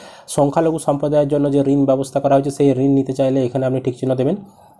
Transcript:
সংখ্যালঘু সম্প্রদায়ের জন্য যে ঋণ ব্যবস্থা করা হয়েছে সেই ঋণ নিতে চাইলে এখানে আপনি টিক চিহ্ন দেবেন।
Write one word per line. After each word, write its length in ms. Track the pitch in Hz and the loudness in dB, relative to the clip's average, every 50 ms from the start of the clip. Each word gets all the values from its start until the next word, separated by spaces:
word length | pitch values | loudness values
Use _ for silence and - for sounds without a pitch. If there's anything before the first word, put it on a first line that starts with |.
| - - - - - - | -14 -20 -20 -20 -18 -6
সংখ্যালঘু 520 | - - 143 143 143 170 160 165 160 160 | -2 0 0 2 2 0 0 0 0 -2
সম্প্রদায়ের 480 | - - 143 143 147 147 151 151 147 139 | -2 -2 -2 -2 -2 0 0 0 0 0
জন্য 240 | 147 147 143 143 | 0 0 0 0
যে 120 | 139 139 139 135 | 0 0 2 2
ঋণ 180 | 139 143 139 | 2 2 2
ব্যবস্থা 340 | 135 135 135 135 135 - 139 | 2 2 0 -2 -4 -4 -2
করা 160 | 135 139 139 | 0 2 2
হয়েছে 160 | 139 139 143 | 2 2 0
সেই 220 | 139 - 147 139 131 | -2 0 2 2 2
ঋণ 180 | 123 131 139 | 2 2 2
নিতে 220 | 139 139 135 135 131 | 2 2 2 0 -2
চাইলে 320 | 131 135 131 131 135 131 | -2 0 0 0 0 0
এখানে 200 | 123 - 135 131 | -2 -2 -2 -2
আপনি 160 | 131 131 131 | -2 -2 -2
টিক 180 | 131 131 123 - | -4 -4 -4 -4
চিহ্ন 160 | - 131 131 | -2 -2 0
দেবেন। 200 | 127 127 139 180 - - - - - - - _ _ | 0 0 -2 -2 -4 -6 -12 -20 -20 -20 -20 _ _